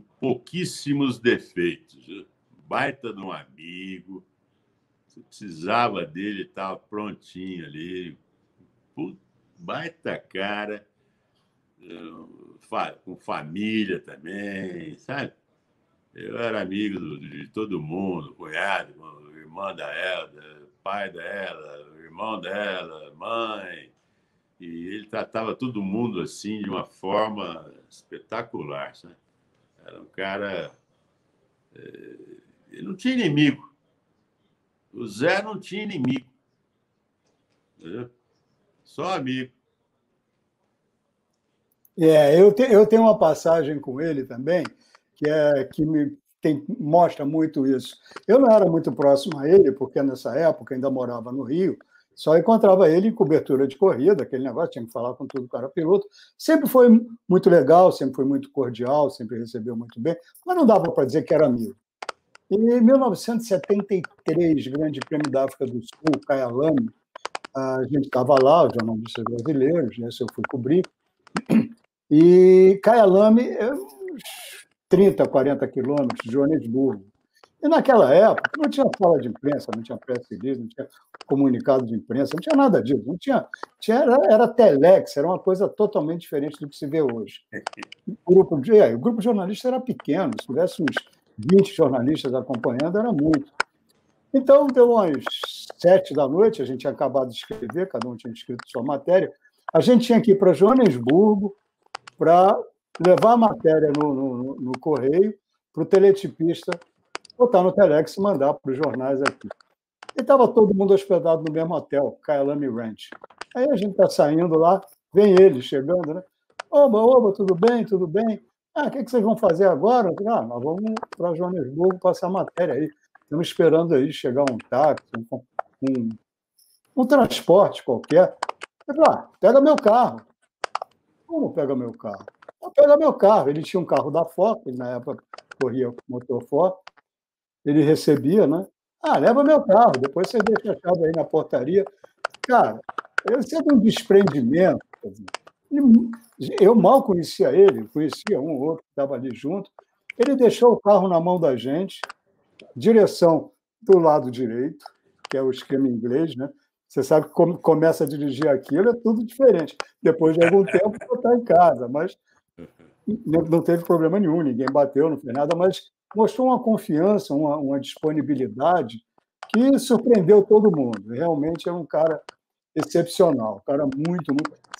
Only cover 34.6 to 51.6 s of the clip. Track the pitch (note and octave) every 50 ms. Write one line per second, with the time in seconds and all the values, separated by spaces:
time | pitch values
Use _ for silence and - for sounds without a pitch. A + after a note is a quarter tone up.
34.6 | _ _ _ _ _ _ - A#2 A#2+ G#2+ G2 G#2+ C#3 E3+ F#3+ G3+ G#3 G#3+ G#3 F#3
35.6 | - - F3 G#3 G#3+ G3+ F#3+ D3+ B2+ B2+ C#3 C3 - _ _ _ _ _ _ _
36.6 | _ _ _ _ _ _ _ _ _ _ _ _ _ _ _ _ _ _ _ _
37.6 | _ _ _ _ - E2 F#2 A#2+ B2 B2 _ _ _ _ _ _ _ _ _ _
38.6 | _ _ _ _ _ _ - - D#3+ F#3 F#3+ E3+ C3+ B2+ B2+ C3 B2+ B2+ _ _
39.6 | _ _ _ _ _ _ _ _ _ _ _ _ _ _ _ _ _ _ _ _
40.6 | _ _ _ _ _ _ _ _ _ _ _ _ _ _ _ _ _ _ _ _
41.6 | _ _ _ _ _ _ - F#3+ D#3+ D#3+ D#3 D3+ D3 C#3 D3+ F3 G3 G#3 G3+ G#3+
42.6 | B3+ C4 G#3+ G3+ G#3+ G#3+ A3+ A3+ A3+ A3 G#3 A3 F3+ D#3 D3 - - E3 E3 E3+
43.6 | D3 C#3+ D3+ C#3 - C#3 B2+ C3+ D#3+ E3 D3+ C3+ B2+ A#2+ A#2+ A#2+ C3 D#3 F3 F3
44.6 | C#3 - _ _ _ _ _ _ _ _ _ - D3 D3+ D#3 D#3 D3 D3 D3 C3+
45.6 | C3 C3 - - D3+ D#3 D#3 D3+ D3 C#3 - _ _ _ _ _ - E3 D3 -
46.6 | - - - - D#3 D3 D#3+ F3 F3 D#3 - - C#3+ C#3+ D#3 D#3+ D#3+ D#3 - D3+
47.6 | C3 C3+ C3 B2 - - - _ _ _ - - - - G#3+ C4+ C#4 A#3 A3 G#3+
48.6 | G3 E3+ E3 E3 - D#3+ A#2 - C#3+ C#3 C#3 C#3 - G3 D#3 C#3 C#3 D#3 F#3 G3+
49.6 | F3 C3+ - - C3 - - D3+ C#3 C3+ B2+ B2+ - B2 A#2 D3 E3+ D#3+ - -
50.6 | A2+ - C3+ B2+ C3 C#3 C3 B2+ B2 A#2+ A#2+ A#2 A2+ B2 B2+ C#3 B2+ A2+ C#3+ F3